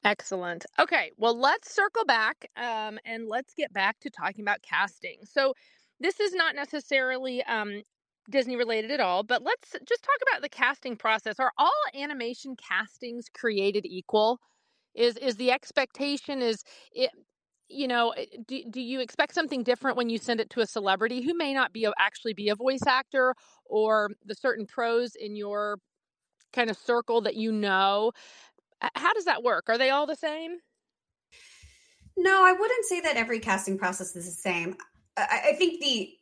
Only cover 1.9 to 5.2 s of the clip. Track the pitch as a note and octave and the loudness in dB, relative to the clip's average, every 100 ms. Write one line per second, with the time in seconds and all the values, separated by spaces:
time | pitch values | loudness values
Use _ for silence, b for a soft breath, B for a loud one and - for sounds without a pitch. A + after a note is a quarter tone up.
1.9 | A4+ G4 A#3 A3 - - - A#3+ A3 G#3+ | 0 2 2 2 -2 -12 -10 -6 -4 -6
2.9 | G#3+ - A3+ A3+ A3+ C4+ - D4 F#3 G3 | -10 -12 -10 -6 -6 -8 -6 -6 0 0
3.9 | - C#4+ - E3+ G3 G#3 G#3 - D#3+ G3 | -2 -12 -6 -6 -4 -2 -4 -2 -2 -2
4.9 | - F3+ - | -4 -16 -16